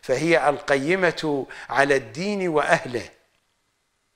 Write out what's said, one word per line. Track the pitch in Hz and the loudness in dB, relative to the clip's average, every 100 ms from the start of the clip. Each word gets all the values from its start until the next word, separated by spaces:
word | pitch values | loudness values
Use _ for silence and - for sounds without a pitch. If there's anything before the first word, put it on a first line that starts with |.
فهي | - 131 160 165 139 | -4 0 2 4 2
القيمة | 139 - 139 139 190 180 156 160 143 123 - - | 0 0 0 0 0 0 0 -2 -4 -6 -12 -4
على | 123 139 139 | 0 2 2
الدين | 117 117 196 202 180 | 0 -6 -4 -2 0
وأهله. | 151 139 175 - 120 92 - _ _ _ _ _ _ _ _ _ | 0 2 2 0 -8 -8 -16 _ _ _ _ _ _ _ _ _